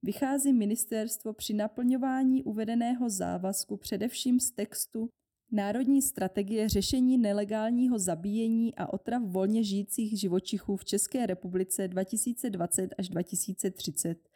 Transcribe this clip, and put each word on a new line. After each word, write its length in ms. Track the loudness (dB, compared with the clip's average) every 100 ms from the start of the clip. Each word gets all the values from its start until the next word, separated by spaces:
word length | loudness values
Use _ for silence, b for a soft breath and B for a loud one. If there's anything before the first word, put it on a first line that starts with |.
vychází 500 | -6 -2 -2 0 4
ministerstvo 800 | 4 4 0 -2 -4 -4 -6 -8
při 220 | -8 -4
naplňování 880 | -2 -2 0 2 2 2 2 4 2
uvedeného 680 | 0 -2 0 0 0 0 0
závazku 640 | -2 -2 -2 -2 -4 -6 -8
především 640 | -6 -4 -4 -2 2 2
z 100 | 2
textu 600 | -2 -6 -6 -6 -6 -8 -10 _ _ _
Národní 500 | 0 0 2 4 4
strategie 640 | 2 -2 -2 -2 -2 0 2
řešení 500 | 2 2 4 4 6
nelegálního 800 | 4 2 0 0 0 2 4 2
zabíjení 760 | 0 -2 -2 0 2 2 2
a 180 | -2 -4
otrav 300 | -4 -2 -2
volně 420 | 0 0 2 2
žijících 560 | 2 0 -2 -4 -2 -2
živočichů 560 | 0 0 0 -4 -2 -4
v 80 |
České 420 | -2 -2 -2 -2 -2
republice 640 | -2 -4 -2 -2 -2 -2
dva 160 | -2
tisíce 460 | -2 -2 -2 -2 -4
dvacet 440 | -2 -2 -2 -2 -4
až 100 | -4
dva 140 | -4
tisíce 480 | -2 -4 -4 -4 -4
třicet, 580 | -4 -6 -4 -4 -4 _